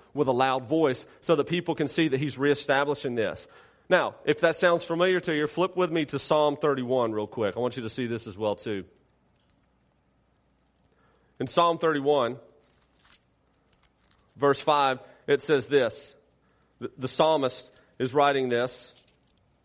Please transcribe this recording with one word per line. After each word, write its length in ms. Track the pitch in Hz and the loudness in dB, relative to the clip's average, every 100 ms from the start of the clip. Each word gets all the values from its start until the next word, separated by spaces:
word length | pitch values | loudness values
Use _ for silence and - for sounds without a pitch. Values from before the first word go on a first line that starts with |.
| - | -8
with 140 | 143 131 | -2 0
a 40 | |
loud 340 | 123 131 131 117 | 2 2 0 0
voice 400 | 160 151 127 - - | 0 2 0 -8 -6
so 140 | - 160 | 0 2
that 80 | |
people 320 | 135 175 170 156 | 2 -2 -2 -2
can 120 | 147 | -2
see 200 | - 160 | 0 0
that 120 | 127 | 0
he's 180 | 147 120 | -2 0
reestablishing 760 | 143 135 - 135 143 139 139 | 0 0 2 2 2 -2 -4
this. 340 | 120 98 76 - - - _ - | -2 -2 -4 -14 -20 -20 _ 2
Now, 260 | 180 120 - - | 2 2 -2 -2
if 140 | 151 | 2
that 180 | 170 160 | 2 2
sounds 260 | 180 170 | 2 2
familiar 360 | - 165 180 185 | 0 0 2 0
to 160 | 175 151 | 0 -2
you, 100 | 151 | -2
flip 300 | - 180 180 | -2 -2 0
with 160 | 180 | 0
me 140 | 165 151 | 0 -2
to 120 | 139 | -4
Psalm 380 | - 156 147 143 | 0 2 2 2
thirty-one 560 | 151 135 123 131 117 | 0 -2 0 0 0
real 160 | 110 107 | -2 -6
quick. 280 | - 104 98 | -4 -4 -2
I 40 | |
want 160 | 123 120 | -4 -4
you 80 | |
to 60 | 113 | -8
see 180 | - 120 | -6 -6
this 180 | 117 110 | -6 -8
as 120 | 95 | -6
well, 180 | 107 101 | -4 -4
too. 300 | - 101 87 _ _ _ _ _ _ _ _ _ _ _ _ _ _ _ _ _ _ _ _ _ _ _ _ - | -4 -8 -8 _ _ _ _ _ _ _ _ _ _ _ _ _ _ _ _ _ _ _ _ _ _ _ _ -10
In 80 | 131 | -4
Psalm 300 | - 170 165 | 2 2 2
thirty-one, 600 | 165 147 139 147 117 131 - _ _ _ _ _ _ - _ _ _ _ _ _ _ _ _ _ _ - | 0 0 2 2 2 -4 -14 _ _ _ _ _ _ -20 _ _ _ _ _ _ _ _ _ _ _ 0
verse 240 | 143 139 | 2 2
five, 400 | - 147 139 127 - - - | 2 2 2 0 -8 -8 0
it 140 | 139 | 0
says 260 | - 143 117 | 2 0 2
this. 480 | 143 117 - - - _ _ _ _ _ - | 2 2 -4 -16 -20 _ _ _ _ _ -12
The, 120 | 123 - | -12 -8
the 100 | 127 | -4
psalmist 640 | - 160 156 131 - - _ _ - | 0 2 2 0 -6 -18 _ _ -8
is 140 | 127 | -2
writing 360 | 139 143 139 127 | 2 2 2 0
this. 460 | 120 127 - - - _ _ _ _ _ _ | -2 -2 -8 -18 -20 _ _ _ _ _ _